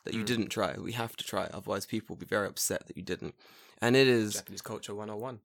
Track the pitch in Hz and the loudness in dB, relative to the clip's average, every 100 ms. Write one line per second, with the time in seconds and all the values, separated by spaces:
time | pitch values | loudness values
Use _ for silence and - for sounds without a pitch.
0 | - 113 107 120 101 - 92 - - 117 | -6 -2 0 0 0 0 0 0 -4 -4
1 | 117 - - 98 85 78 98 101 - 110 | -4 -6 -6 -2 -2 -4 -2 -2 -2 -4
2 | - 87 87 107 98 - - 90 - - | -4 -10 -2 0 0 0 -2 -2 -6 -10
3 | 92 87 - - - - - - 117 135 | -4 -4 -6 -10 -18 -20 -20 0 6 8
4 | 131 120 107 104 - 98 - 113 - 104 | 8 6 4 -2 -8 -12 -8 -8 -8 -8
5 | 107 104 127 113 | -6 -6 -8 -10